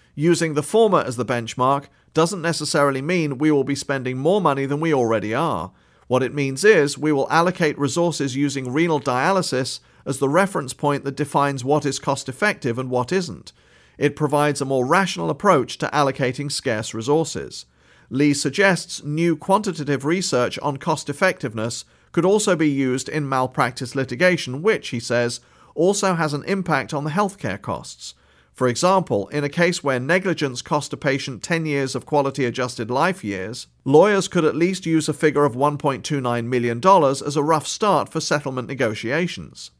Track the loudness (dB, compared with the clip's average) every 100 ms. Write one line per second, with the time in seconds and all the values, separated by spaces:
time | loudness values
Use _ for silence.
0 | _ 0 2 4 2 -2 0 4 4 4
1 | 0 -4 -2 -2 -4 0 2 2 -2 _
2 | _ 0 2 0 -2 -2 -2 2 2 2
3 | -2 0 0 0 2 2 2 -4 -2 -4
4 | -4 0 2 2 2 0 -2 -2 2 2
5 | 4 2 0 -2 -2 -2 -6 _ _ _
6 | -2 0 0 -2 -4 2 6 6 4 0
7 | 0 2 2 2 2 2 0 0 -2 2
8 | 0 0 -2 0 -2 -2 -2 0 2 2
9 | 0 0 2 2 0 -2 -2 -6 _ _
10 | -6 -2 2 2 2 -2 -6 -4 -2 -2
11 | -4 -4 -2 2 0 0 0 0 0 -4
12 | -2 -4 -4 -2 0 0 -4 -4 -2 -2
13 | 0 -2 -4 -10 -16 _ _ _ _ -2
14 | -2 0 0 2 2 0 0 0 2 2
15 | 2 -2 -4 0 4 4 2 -6 -2 0
16 | 0 0 -2 -2 -6 -4 -2 -2 -4 -6
17 | 0 2 0 -6 -10 -14 -18 _ _ _
18 | -8 0 2 2 -2 2 2 2 -4 -12
19 | -6 -2 0 0 0 0 0 -6 -2 -2
20 | 0 -2 0 0 0 -2 -6 -4 -4 -4
21 | -4 -2 -2 0 -6 -4 -6 -6 -14 _
22 | _ 0 2 2 2 2 2 2 0 -2
23 | -4 -6 -2 -2 -2 0 -2 -2 -6 -4
24 | -4 0 2 2 -4 -4 -2 -2 -2 -6
25 | -2 0 0 -4 _ _ -12 0 2 2
26 | 0 0 0 -2 -4 -4 0 -2 -2 -4
27 | -2 -2 -2 -2 -6 -6 -6 -8 -8 -16
28 | -18 -18 _ _ _ -2 0 2 2 2
29 | 2 -2 -2 -4 -2 0 0 0 -2 -2
30 | 0 0 0 -2 -2 -6 -4 -4 -4 -4
31 | -2 -2 -4 -10 -4 -4 0 -2 -2 -4
32 | 0 0 0 0 -2 0 -4 -4 -4 0
33 | 0 -2 -6 -6 -6 -10 -16 _ 4 6
34 | 8 4 2 2 2 2 0 0 0 0
35 | 0 0 2 4 2 2 0 0 -2 -4
36 | -4 -2 0 -2 0 0 0 2 6 6
37 | 6 2 -2 -2 2 2 0 -2 2 2
38 | 0 -4 -2 -2 -2 -6 -6 -2 -2 -2
39 | -4 -2 -2 -6 -14 -16 -20